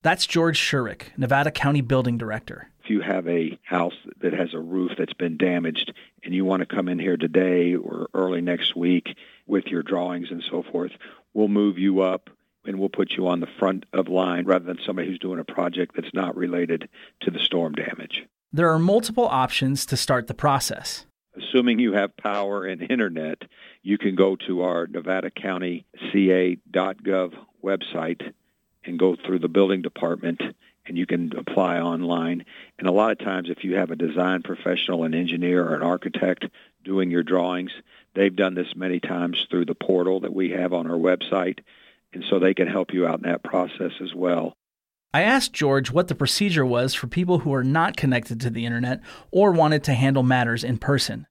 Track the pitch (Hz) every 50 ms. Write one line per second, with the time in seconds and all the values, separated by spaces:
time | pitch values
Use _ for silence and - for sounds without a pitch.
0 | - 165 170 175 - - - 170 165 165 156 - - - - 139 123 107 104 -
1 | - - - - 123 117 139 135 143 156 143 - - 143 147 147 131 117 139 131
2 | 123 123 120 117 113 107 107 110 - - 92 - - - _ _ _ - 107 101
3 | 90 95 95 92 87 85 87 85 82 78 - - _ - 90 90 85 90 - -
4 | - - - _ - 90 76 90 90 82 82 80 80 82 90 95 90 87 - -
5 | 87 - - _ 90 85 82 76 92 90 87 87 82 82 78 - - - - -
6 | - - _ _ - - 90 92 98 92 95 92 85 - - - 90 90 90 87
7 | 80 95 90 80 82 82 78 92 92 90 90 90 87 87 90 - - - - -
8 | - - - 95 95 92 92 85 87 90 87 82 - - - 87 87 87 90 87
9 | - - - - - - - _ _ - 107 98 - - 95 85 78 - 101 90
10 | 90 90 90 87 87 85 90 85 85 - - 87 87 - - 87 87 - - -
11 | - - - - _ _ _ 110 107 101 104 104 104 104 92 85 92 98 95 95
12 | 95 92 92 92 _ - _ _ _ _ _ _ _ - 98 95 98 95 - -
13 | 95 87 - - 92 90 90 87 85 - - - 98 95 95 95 - _ - 95
14 | 92 85 87 92 92 90 90 87 87 98 92 90 85 87 90 85 - - 95 92
15 | 82 92 92 82 90 92 92 85 - - - - 87 87 87 - 87 - - -
16 | - - - 95 95 87 - - 87 87 87 87 87 80 85 78 - - _ -
17 | - - _ _ - - 85 - - - - 87 85 76 76 73 - - - -
18 | - - - - - _ _ _ _ _ - 147 170 165 160 160 165 180 202 233
19 | 226 - 220 - 240 - 131 131 127 127 - - 135 131 139 135 - - - 120
20 | - - 135 123 110 - - - - 147 139 135 - - - - - - - -
21 | - _ _ _ _ _ _ - - - - 131 123 123 117 110 123 113 95 104
22 | 98 101 _ - - 107 101 104 101 101 101 101 90 95 95 80 87 - 131 123
23 | 110 95 85 80 78 78 - _ - - _ - - - - _ _ 92 104 104
24 | - 101 95 92 95 98 95 90 - - 92 87 90 90 87 85 85 82 - 87
25 | 85 92 92 95 90 98 _ - - 98 92 90 90 90 87 82 - _ - -
26 | - - - 101 98 92 92 92 90 92 90 - _ - - 95 92 95 98 -
27 | - 98 95 92 92 87 - - - _ _ _ - 98 98 92 - - - 85
28 | 82 80 85 - - - - _ _ _ _ _ _ _ _ _ _ - 87 82
29 | 92 92 87 82 - - 92 90 80 82 80 98 98 92 98 92 85 - _ -
30 | - - 87 - - 85 85 - - - - _ _ _ _ _ _ - 87 87
31 | 90 - 90 87 87 80 - - - - - 98 92 90 87 85 85 85 85 82
32 | 87 85 87 85 82 82 87 87 - - - - - - _ - 90 92 90 101
33 | 107 113 107 - - 101 95 92 87 85 87 - - 95 90 95 92 - 82 78
34 | 85 80 76 90 90 92 92 90 85 - 90 - - - 90 - - - 90 85
35 | 82 80 80 82 87 85 82 85 87 87 90 90 87 82 80 78 82 85 90 90
36 | - 95 - - - 92 90 - - - _ - - _ _ _ _ 95 95 95
37 | 92 90 85 87 85 78 90 90 87 90 90 90 90 90 - - - _ _ -
38 | _ _ _ 92 98 98 92 92 101 95 92 87 87 - - 85 92 92 90 87
39 | - - 92 87 87 87 85 - - - - 90 85 80 85 _ - - 95 90
40 | 87 92 95 95 87 85 85 90 92 85 87 92 90 90 90 87 82 80 85 85
41 | 82 92 92 90 - - 104 98 90 90 95 - _ _ _ _ _ _ _ _
42 | _ _ - 92 85 - 101 95 87 92 95 - 92 87 90 95 90 - - 90
43 | 90 82 80 - - 85 87 - _ - - 92 92 87 - - 95 87 - -
44 | 92 92 - 90 90 90 87 85 82 80 - _ _ _ _ _ _ _ _ _
45 | _ _ - 143 180 214 254 269 254 - - - 151 143 135 139 131 120 127 160
46 | 180 180 147 - 147 131 - - 208 202 170 156 135 127 120 120 127 135 - -
47 | - 120 - 170 180 175 180 160 - 156 139 135 123 - 151 160 165 180 - -
48 | - 135 127 120 113 - 123 113 123 120 113 117 117 117 117 117 123 123 127 -
49 | - - - - - _ - 180 202 208 175 165 160 151 156 147 143 - 135 117
50 | 135 135 135 139 127 127 131 127 123 117 117 117 120 123 123 110 - - 143 131
51 | - - 104 - 143 _